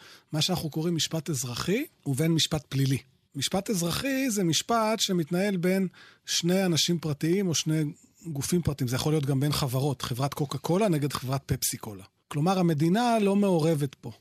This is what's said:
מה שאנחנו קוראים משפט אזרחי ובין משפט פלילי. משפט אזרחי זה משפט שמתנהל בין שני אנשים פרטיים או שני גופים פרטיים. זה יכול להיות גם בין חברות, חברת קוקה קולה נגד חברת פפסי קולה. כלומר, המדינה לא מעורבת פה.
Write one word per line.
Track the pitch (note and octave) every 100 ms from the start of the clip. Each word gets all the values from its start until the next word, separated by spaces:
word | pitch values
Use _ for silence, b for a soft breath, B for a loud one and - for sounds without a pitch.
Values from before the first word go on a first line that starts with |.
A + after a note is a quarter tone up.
| B B B
מה | D3+
שאנחנו | D3 E3 E3
קוראים | D#3+ E3 E3
משפט | - D#3+ D#3+
אזרחי | C3+ B2 A#2 - A3 D4+ _ C#3+
ובין | C3 D#3+
משפט | D#3+ - D#3 -
פלילי. | C3+ C3 C3+ - _ _ C#3
משפט | - F#3 -
אזרחי | F#3+ E3+ E3 C#4 C4 C4+
זה | G#3
משפט | F3 D3 - A#3 G#3+ A3
שמתנהל | - F3+ D#3 F3 G#3 F#3
בין | F3+ F#3+ F3+ B B B -
שני | - E3+ F#3 F#3+
אנשים | D#3 - F3
פרטיים | D#3 C#3+ D#3 F#3+ F#3+
או | D3
שני | D#3+ D#3 D3+ - _ _ E3
גופים | C#3 - F3+
פרטיים. | D#3 C#3 B2
זה | C3
יכול | D#3
להיות | D#3 C#3
גם | C3+
בין | D3
חברות, | C#3+ C#3+ B2+ C#3+ B2+
חברת | - A#2+ C#3
קוקה | - C#3+ C#3
קולה | - F3+ A3
נגד | D3+ C#3
חברת | - B2+ C3+ -
פפסי | C3+ - B2
קולה. | A2 G2 - _ -
כלומר, | C#3+ E3 F#3+
המדינה | F3 D3+ E3 G3+ A#3+ A3+
לא | G3 G3
מעורבת | G3+ E3+ D#3 D#3 C#3+ -
פה. | A#2 -